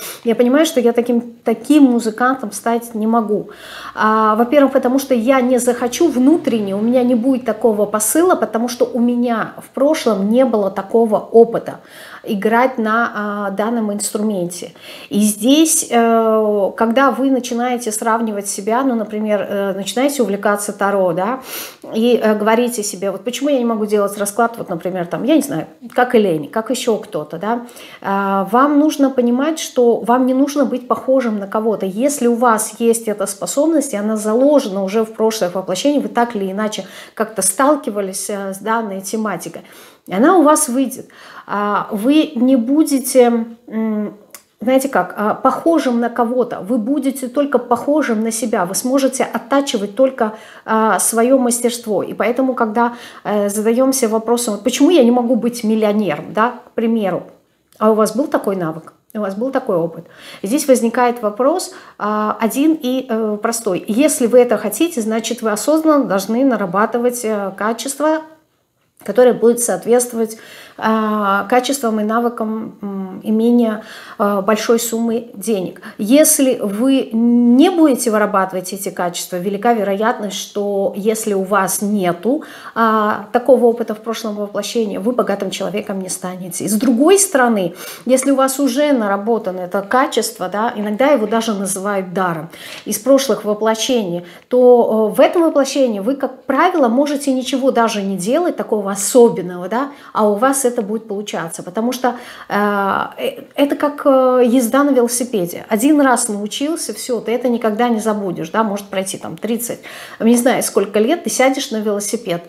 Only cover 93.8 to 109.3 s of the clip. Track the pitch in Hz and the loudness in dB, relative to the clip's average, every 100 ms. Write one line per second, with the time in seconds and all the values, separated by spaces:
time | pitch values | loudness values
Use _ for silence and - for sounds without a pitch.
93.8 | - 247 190 175 175 - _ 247 247 240 | 0 0 0 -6 -8 -20 _ 4 8 8
94.8 | - 220 214 214 294 349 320 302 269 285 | 6 2 2 4 4 4 2 2 0 2
95.8 | 254 202 202 277 - - - 262 359 349 | 0 0 -4 -2 -4 -6 -2 2 2 4
96.8 | 240 240 294 277 277 262 247 269 262 233 | 2 2 0 0 -2 -2 -2 0 2 2
97.8 | 226 208 196 190 185 302 349 - 202 214 | 2 0 -4 -4 -2 0 0 -4 -4 -2
98.8 | 196 196 - 254 233 185 180 180 180 226 | -2 -4 2 2 2 -2 -8 -8 -6 -6
99.8 | 285 - - - 214 202 262 277 240 240 | -6 -10 -8 0 0 2 0 0 -2 -2
100.8 | 196 220 226 202 208 180 165 - 175 220 | -4 -8 -6 -10 -8 -8 -8 -10 -8 -4
101.8 | 233 247 247 240 - - - 202 208 202 | -4 -2 -4 -4 -12 -18 -4 -2 0 0
102.8 | 196 - - - 254 - - - 285 294 | 0 -2 -4 -6 -8 -8 -10 -2 -2 0
103.8 | 294 294 294 262 262 254 247 262 226 269 | -2 0 2 4 4 4 4 4 2 2
104.8 | 285 254 240 - 247 208 175 - - 214 | 4 2 2 -2 -4 -2 -4 -6 -4 0
105.8 | 277 294 269 240 240 202 214 - 285 330 | 4 4 4 2 0 -4 -6 -6 -4 -4
106.8 | - 214 - 226 226 240 247 233 220 208 | -8 -8 -6 -6 -4 -2 0 0 0 0
107.8 | 240 220 220 208 196 165 160 - 175 202 | 0 2 0 -2 -4 -6 -4 -2 -2 -4
108.8 | 202 190 190 - - | -6 -6 -6 -8 -10